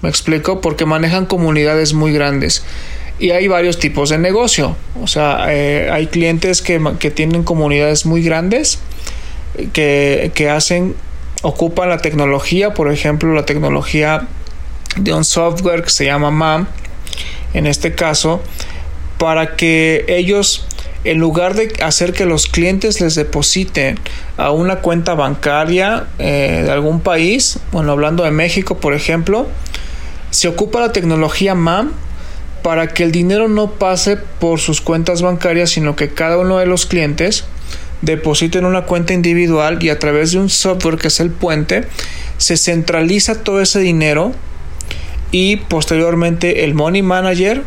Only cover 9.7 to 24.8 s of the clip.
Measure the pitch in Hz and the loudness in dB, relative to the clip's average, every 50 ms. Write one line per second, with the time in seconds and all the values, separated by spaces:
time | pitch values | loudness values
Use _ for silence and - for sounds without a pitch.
9.7 | - - 151 147 143 143 143 139 139 - - 160 - - 151 147 147 151 151 - | 0 0 2 4 4 4 4 2 2 2 0 -2 0 0 0 2 2 0 2 2
10.7 | 175 175 180 190 180 - - - - - - - - - - 165 143 - 151 170 | 2 0 0 0 -2 -4 -6 -6 -8 -6 -6 -6 -6 -4 -4 -4 -2 0 -2 0
11.7 | 170 185 180 180 175 160 - 160 151 151 147 139 139 139 135 - 175 185 196 208 | 0 0 0 0 0 0 -2 -2 0 0 0 2 0 0 0 0 0 2 2 0
12.7 | 202 202 160 143 147 135 - 151 151 151 156 165 160 151 147 - 143 151 156 143 | 0 0 0 0 0 0 0 0 0 2 2 2 2 2 0 0 0 0 0 0
13.7 | 139 143 139 - - 151 151 151 156 - 247 - - - - - - - - - | 0 0 -2 0 0 0 2 2 0 0 -2 -4 -6 -6 -6 -6 -6 -6 -6 -6
14.7 | - - - - - 190 196 170 160 156 160 - - 170 165 170 165 170 185 175 | -6 -6 -6 -6 -2 -2 0 0 2 2 0 0 2 2 2 0 0 0 0 0
15.7 | 170 165 170 - - - 147 139 143 143 147 147 151 151 160 160 156 160 190 - | 0 0 0 0 0 0 2 0 2 2 2 2 2 2 2 2 2 0 0 -2
16.7 | - - - - - - - - - - - - - - - - - - 151 147 | -4 -6 -6 -6 -6 -6 -6 -6 -6 -6 -6 -6 -6 -6 -6 -4 -2 0 0 0
17.7 | 143 - - 170 - - 170 160 156 - - 156 165 185 - - - - - - | 0 0 -2 -2 -2 0 0 0 0 0 2 0 0 0 -2 -6 -6 -6 -6 -6
18.7 | - - - - - - - - - - 165 160 160 160 160 156 - - 170 165 | -6 -6 -6 -6 -6 -6 -6 -6 -2 0 0 2 2 2 0 0 -2 0 2 2
19.7 | 165 160 160 160 160 151 - - 180 180 185 180 202 202 196 190 - - - - | 4 4 4 2 2 0 0 0 0 0 2 2 2 2 2 0 0 -2 -4 -6
20.7 | - - - - - - - - 165 160 165 165 156 170 175 185 190 214 220 220 | -6 -6 -6 -6 -6 -4 -2 0 0 2 2 2 2 2 0 0 0 0 -2 -2
21.7 | 214 - - 160 156 - 175 180 175 180 196 175 165 151 - - - 170 170 180 | -2 -2 -2 0 0 0 0 0 0 0 0 2 2 2 0 0 0 2 2 2
22.7 | 190 190 - 220 208 - 180 160 156 160 151 151 - 147 143 - - 185 190 165 | 2 0 0 -2 0 0 0 0 0 0 -2 0 0 0 0 0 0 0 -2 -2
23.7 | - - 139 135 - - - - - - - - - - 151 143 147 160 170 185 | -2 -2 0 0 -2 -4 -6 -6 -6 -6 -6 -6 -4 -2 0 0 0 0 0 0
24.7 | 190 185 | -2 0